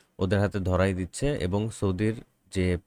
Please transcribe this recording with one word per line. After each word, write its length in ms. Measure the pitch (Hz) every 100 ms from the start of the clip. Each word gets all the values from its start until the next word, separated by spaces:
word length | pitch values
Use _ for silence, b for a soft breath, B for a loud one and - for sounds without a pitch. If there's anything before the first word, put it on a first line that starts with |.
| b -
ওদের 220 | 95 98
হাতে 200 | 101 101
ধরাই 340 | 90 90 95
দিচ্ছে 320 | 92 90 - 139
এবং 440 | 147 87 98 113
সৌদির 440 | - 98 92 107 117 - _ _
যে 260 | 95 92 87